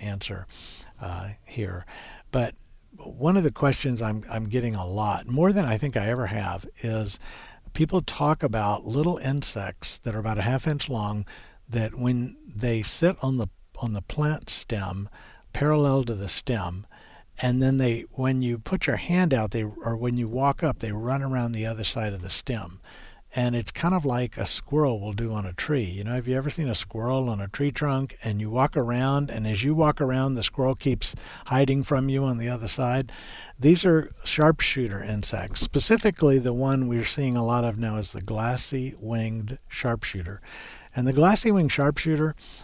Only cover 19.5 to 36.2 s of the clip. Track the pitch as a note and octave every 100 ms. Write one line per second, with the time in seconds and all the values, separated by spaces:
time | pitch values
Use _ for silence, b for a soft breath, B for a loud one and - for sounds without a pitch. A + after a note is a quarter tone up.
19.5 | A#2 G#2+ - A#2 A2+ B2 B2 A2 B2+ C#3
20.5 | C3+ D#3 - A2 G#2 A#2+ C#3 C3+ B2+ A#2+
21.5 | A2 A2 A2+ G#2 A#2+ G#2+ G2 F#2 - -
22.5 | A2+ F2 F#2 B B B B B B2+ B2
23.5 | A#2+ - - E3+ F#3 C#3+ B2 B2 - -
24.5 | - - D3+ C#3+ A2 G#2 G#2 A#2 G#2+ F#2+
25.5 | F2 - C#3+ F#2 F#2+ G#2 B2+ B2 B2+ C#3
26.5 | - C#3 G#2 - A2 A#2 C3 B2 G2+ G2
27.5 | - C#3+ - D3 C3+ C3+ - A2 G2+ G#2+
28.5 | A2+ C#3+ D3+ A#2+ B2 C3+ C#3+ C#3+ A2+ A2
29.5 | G2+ C3+ D#3 D3+ D3 C3+ C3 C3+ B2+ -
30.5 | - C3 C3 C#3+ A#2 - - B B -
31.5 | C3 C3+ C3+ B2+ C3+ C3+ C3+ C3+ A#2+ A#2+
32.5 | A#2+ A2+ - B2 C3 B2+ B B B B
33.5 | - C#3 F3 F#3 D#3+ - - - - D#3
34.5 | D#3 - C3+ A#2 G2 G#2 G#2+ - G#2+ F#2
35.5 | - - - - A3+ G#3+ E3+